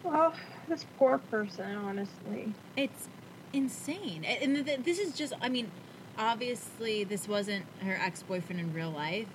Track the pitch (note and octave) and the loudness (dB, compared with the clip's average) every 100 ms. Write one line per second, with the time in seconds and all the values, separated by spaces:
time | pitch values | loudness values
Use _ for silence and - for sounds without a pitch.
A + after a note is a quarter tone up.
0 | F4+ D4+ E4 D#4+ - - - D#4+ - - | 4 6 6 6 -10 -12 -4 -4 -4 6
1 | C4 C4+ - A3 G#3 F3+ G3 G3+ G3+ G3 | 6 6 2 0 0 -4 -4 -4 -2 -2
2 | G3 - F3+ G#3+ - G#3 - - C#4 - | -4 -6 -6 -4 -4 -6 -6 0 0 -2
3 | - - - - - C#4 C4+ - - F4 | -12 -14 -16 -16 -4 0 0 0 -6 -4
4 | F#4 E3 D#3+ A#3+ C#4 C#4+ C#4 C#4 B3+ F4 | -4 -4 -2 2 4 4 4 2 4 2
5 | G4+ C4+ D4+ - B3 B3+ A3+ - - - | 2 0 -4 -2 0 0 0 -6 -14 -16
6 | - - A3 A#3 B3 B3 - - A3+ G#3+ | -14 0 2 2 0 -2 -4 -4 0 0
7 | G3 G3+ - G#3 G3+ G3+ F3 - F#3+ F#3+ | 2 -2 0 0 2 -2 -2 -6 -2 2
8 | F#3 F3 - F#3 E3+ F3+ E3+ D#3+ E3 D#3 | 0 -2 -4 -2 -2 -2 -2 -2 -2 -2
9 | D3+ F#3 A3 | -2 -2 -4